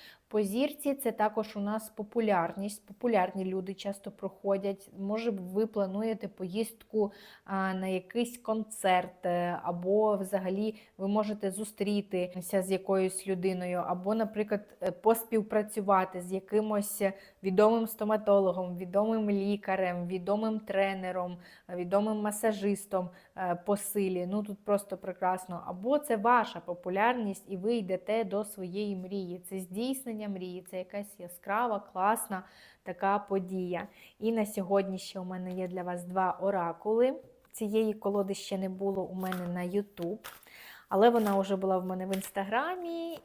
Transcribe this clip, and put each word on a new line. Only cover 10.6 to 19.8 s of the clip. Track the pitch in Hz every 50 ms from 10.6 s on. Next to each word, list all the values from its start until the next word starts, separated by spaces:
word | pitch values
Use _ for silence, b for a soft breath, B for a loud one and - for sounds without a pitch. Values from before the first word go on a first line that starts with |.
| 214 220 214 B B B B -
ви | 190 196
можете | 208 214 208 208 214 208 - 196
зустрітися | 185 208 220 214 - - 202 202 208 202 202 - - 180 180 180 180 180 175 - - 190
з | 185 190
якоюсь | 190 185 190 - 190 190 185 185 185 - - 196
людиною, | 190 180 175 190 185 180 180 180 180 175 - -
або, | 180 180 180 196 220
наприклад, | 226 220 202 214 214 214 208 208 202 208 - - -
е, | 180 190
поспівпрацювати | 180 - - 220 226 233 - - 233 220 208 214 220 214 208 214 - 220 196 202 196 185 185 180 - 180
з | 175 180
якимось | 190 190 190 - 202 214 214 214 214 208 202 - - - 208 190 196 B B B B B -
відомим | 190 185 202 208 214 226 226 226 220
стоматологом, | - - 214 208 214 208 214 202 202 202 190 185 175 185 185 180 180 175
відомим | 190 175 180 202 214 220 226 220 214 208
лікарем, | 202 196 196 202 208 202 - - 190 196